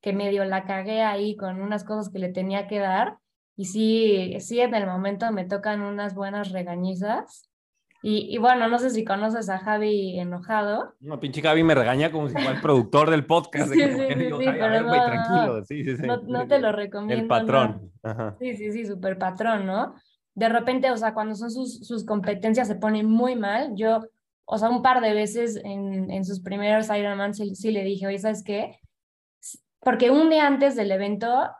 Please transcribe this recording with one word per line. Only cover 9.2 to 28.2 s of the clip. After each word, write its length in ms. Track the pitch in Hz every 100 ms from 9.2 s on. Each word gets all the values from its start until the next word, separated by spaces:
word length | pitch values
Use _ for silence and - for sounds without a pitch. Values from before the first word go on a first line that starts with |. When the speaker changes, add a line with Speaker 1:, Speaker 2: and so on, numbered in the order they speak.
| 220 233 196
Speaker 1:
a 80 | 185
Javi 580 | 196 214 214 208 190 180
enojado. 760 | 180 175 180 214 208 214 - _
Speaker 2:
No, 180 | 135 147
pinche 220 | 147 131
Javi 200 | 156 156
me 120 | 165 143
regaña 340 | 117 131 156
como 200 | 156 147
si 60 | 120
fuera 160 | 131 135
el 60 |
productor 480 | 151 135 120 143 151
del 160 | 160 139
podcast, 440 | 165 160 285 -
de 60 | 330
Speaker 1:
<laughs> 60 |
Sí, 0 |
Speaker 2:
que, 80 | 285
Speaker 1:
sí, 80 | 254
Speaker 2:
"¿por 100 | 269
qué 80 | 262
no 40 |
Speaker 1:
sí, 40 | 262
Speaker 2:
digo, 120 | 220
Speaker 1:
sí, 60 | 262
Speaker 2:
Javi? 140 | 262
A 20 |
Speaker 1:
pero 80 | 220
Speaker 2:
ver, 120 | 220 233
güey, 140 | 247
Speaker 1:
no, 40 | 240
Speaker 2:
tranquilo". 520 | 233 226 240 233 113
Speaker 1:
no. 80 | 104
Speaker 2:
Sí, 180 | 147
sí, 140 | 135 123
sí. 60 | 240
Speaker 1:
No, 100 | 240
no 200 | 226 247
Speaker 2:
Sí, 40 | 247
Speaker 1:
te 80 | 277
Speaker 2:
sí. 60 |
Speaker 1:
lo 100 | 226
recomiendo, 520 | 208 202 202 208 214
Speaker 2:
El 40 | 226
patrón. 640 | 240 226 135 120 101 101 _
Speaker 1:
no. 60 | 113
Speaker 2:
Ajá. 280 | 113 110 98
Speaker 1:
Sí, 160 | 254 208
sí, 160 | 214
sí, 140 | 214 214
súper 320 | 190 190 190
patrón, 460 | 185 185 226 214 190
¿no? 300 | 190 294 - _ _ _
De 140 | - 226
repente, 420 | 226 233 254 262
o 40 | 233
sea, 180 | 220
cuando 220 | 220 214 202
son 160 | 233
sus, 340 | 233 254 - -
sus 200 | 233 -
competencias 640 | 208 202 202 220 220 220
se 60 | 208
pone 280 | 214 214
muy 320 | 214 226 247 247
mal. 380 | 202 214 294 196
Yo, 240 | 220 226 226 _ _ _ -
o 120 | 220
sea, 120 | 226
un 120 | 247
par 200 | 262 247
de 120 | 226
veces 440 | 214 214 226 233 214 202
en, 440 | 196 196 190 190
en 140 | 190
sus 160 | 185 185
primeros 480 | 180 202 208 214 220
Ironman 440 | 208 202 196 202
sí, 200 | 202 202 190
sí 160 | 220
le 120 | 214
dije, 240 | 196 196 196
"Oye, 120 |
¿sabes 240 | 196